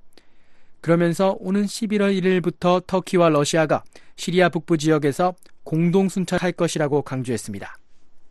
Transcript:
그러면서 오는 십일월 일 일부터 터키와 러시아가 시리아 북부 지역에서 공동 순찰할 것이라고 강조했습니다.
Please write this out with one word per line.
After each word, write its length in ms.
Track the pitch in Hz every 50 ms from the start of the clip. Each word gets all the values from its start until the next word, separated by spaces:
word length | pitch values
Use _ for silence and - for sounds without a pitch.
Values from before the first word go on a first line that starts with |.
| - - - - - - - - - - - - - - - -
그러면서 580 | - 160 170 170 170 170 165 - 190 190 196 -
오는 280 | 196 185 196 202 208 196
십일월 460 | - - 233 190 214 202 202 202 202
일 120 | 190 175
일부터 560 | 185 185 180 165 180 - - - 180 180 185 - -
터키와 420 | 190 185 - - 196 175 170 165
러시아가 540 | 151 143 143 - - 160 156 147 156 - - - - - - - -
시리아 340 | - - 190 170 180 180 165
북부 300 | - 165 - - 170 151
지역에서 560 | 147 156 156 151 147 143 135 - 180 185 175 - - - - - -
공동 460 | - 156 160 170 175 165 196 196 185
순찰할 440 | - 196 180 - 185 170 180 180 170
것이라고 500 | - 175 156 - 165 151 139 147 143 -
강조했습니다. 760 | - 135 131 123 123 120 107 - - 98 98 98 - - - - - - - - - - - - -